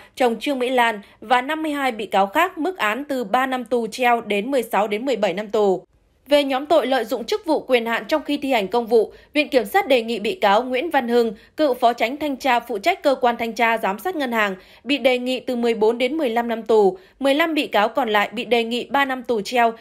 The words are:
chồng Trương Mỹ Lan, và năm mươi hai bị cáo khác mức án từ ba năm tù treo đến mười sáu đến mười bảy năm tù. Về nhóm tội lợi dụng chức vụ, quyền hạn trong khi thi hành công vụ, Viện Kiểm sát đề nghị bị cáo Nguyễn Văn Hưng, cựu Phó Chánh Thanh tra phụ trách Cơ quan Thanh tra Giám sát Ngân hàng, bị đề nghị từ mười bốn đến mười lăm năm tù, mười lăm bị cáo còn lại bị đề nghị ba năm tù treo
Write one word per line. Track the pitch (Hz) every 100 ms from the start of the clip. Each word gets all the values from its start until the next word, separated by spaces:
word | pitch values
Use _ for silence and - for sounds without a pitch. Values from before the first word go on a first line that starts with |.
| -
chồng | - 254 226
Trương | 294 269
Mỹ | 247
Lan, | 254 233 208 - _
và | 220 247
năm | 262 311
mươi | 311
hai | 285 269
bị | 220 202
cáo | 196 196
khác | 294 359 370
mức | 311 370
án | 208 226
từ | 294 269
ba | 208 247 262
năm | 254
tù | 247 240 220
treo | 220 247 233
đến | 226 208 226
mười | 277
sáu | 226 202 214
đến | 208
mười | 269 220
bảy | 202
năm | 175 214
tù. | 220 202 180 - _ _ _ -
Về | 285
nhóm | 285 262 294
tội | 330 254
lợi | 262
dụng | 214 226
chức | 233 415 330
vụ, | 277
quyền | - 247 226
hạn | 226 208
trong | 311
khi | 294 285
thi | 269
hành | 240 196
công | 240 226
vụ, | 226 208 - _
Viện | 294 294
Kiểm | 262
sát | 202 392 403
đề | 254
nghị | 226 233
bị | 208
cáo | - 208 202
Nguyễn | 254 254 330
Văn | 294 240
Hưng, | 240 226 214 - -
cựu | 302
Phó | 247 240
Chánh | 240 220 294
Thanh | 302 262
tra | 277 240
phụ | - 214
trách | 330 370
Cơ | 294 262
quan | 240 233
Thanh | 233
tra | 226 226 226
Giám | 208 208
sát | 370 339
Ngân | 262
hàng, | 226 202 185 - -
bị | 226 277
đề | 247 247
nghị | 247 254
từ | - 247
mười | 240
bốn | 220 220 240
đến | 247 320
mười | 269
lăm | 226 233
năm | 226
tù, | 214 220 196 185 - -
mười | 269
lăm | 277 339
bị | 302 220
cáo | 214 214
còn | - 240
lại | 208 202
bị | 208
đề | 214 240
nghị | 226 233 -
ba | 277
năm | 269 262
tù | 247 226
treo | 196 247 233 226